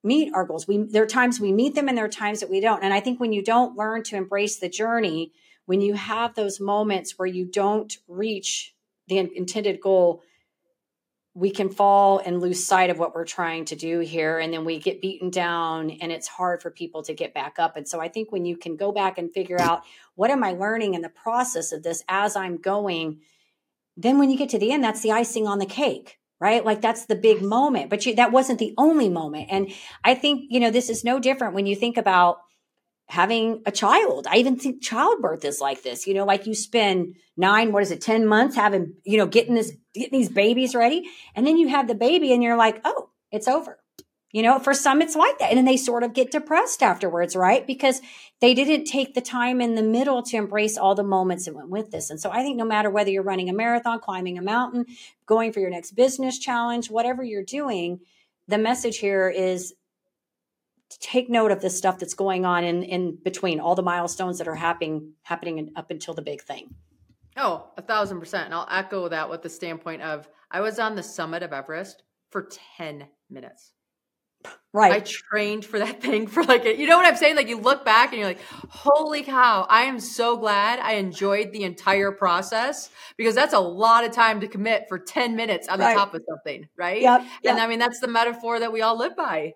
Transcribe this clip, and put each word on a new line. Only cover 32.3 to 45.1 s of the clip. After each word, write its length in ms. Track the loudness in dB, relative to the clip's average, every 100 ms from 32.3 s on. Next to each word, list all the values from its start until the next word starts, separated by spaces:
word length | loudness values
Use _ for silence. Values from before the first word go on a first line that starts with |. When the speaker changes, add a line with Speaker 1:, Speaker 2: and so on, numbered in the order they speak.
| 2 _ _ _ _ _ _ _
Speaker 1:
having 540 | 0 2 2 0 -2 -4
a 60 |
child. 540 | 0 4 4 4 -2 2
I 80 | 4
even 200 | 4 0
think 240 | -4 -6
childbirth 640 | -6 0 2 2 -2 -4 -6
is 160 | -4
like 220 | -4 -4
this, 240 | -8 -8 -4
you 60 |
know, 120 | -2 2
like, 200 | 0 -2
you 80 | -6
spend 600 | -2 0 2 0 -2 -8 _ 0
nine, 340 | 4 4 4
what 120 | 2
is 80 | 0
it, 100 | -2
ten 240 | 0 2 4
months 300 | 4 4 2
having, 400 | 2 2 -4 -10 0
you 120 | 2
know, 100 | 4
getting 260 | 2 4
this, 180 | 0 -2 -8 _
getting 240 | -10 -2 0
these 100 | 0
babies 460 | 2 2 2 0 2
ready. 280 | 2 2 -6 -18 -14 -2
And 100 | 2
then 100 | 4
you 100 | 4
have 180 | 2 0
the 80 | 0
baby 380 | 2 2 4
and 80 | 4
you're 140 | 4 4
like, 240 | 4 4
"Oh, 260 | -4 -4 -8 _ _
it's 160 | -4 0
over." 320 | 0 -2 -18 _ -20 _ _ _
You 100 | 0
know, 180 | 4 4
for 140 | 4
some, 280 | 2 4 4
it's 140 | 2